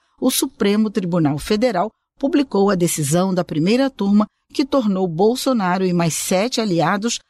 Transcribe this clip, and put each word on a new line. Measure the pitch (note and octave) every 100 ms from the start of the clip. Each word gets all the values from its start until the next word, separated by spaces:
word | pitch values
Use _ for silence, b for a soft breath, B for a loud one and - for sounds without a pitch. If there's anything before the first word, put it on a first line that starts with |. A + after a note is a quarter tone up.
| _ -
o | B3+
Supremo | - C#4+ - G3+ G#3 G#3+
Tribunal | G#3 F3+ F3 D3+ D3
Federal | - G#3+ B3 F#3 G#3 _ _ -
publicou | C4+ D4 C#4 G3 G3+
a | F#3+
decisão | E3+ - C#3 E3+ F#3+
da | F#3
primeira | E3+ C#3+ E3+ B3 C4+
turma | - G3 G#3 G#3+ _ _
que | - C4+
tornou | C#4 G#3+ F#3 F#3+
Bolsonaro | D#3+ G#3 B3+ C#4 B3 F3+ F#3 F#3+
e |
mais | F3 E3+ -
sete | - F#3 A#3+ B3
aliados | A3 E3 D#3 G3 A3+ - _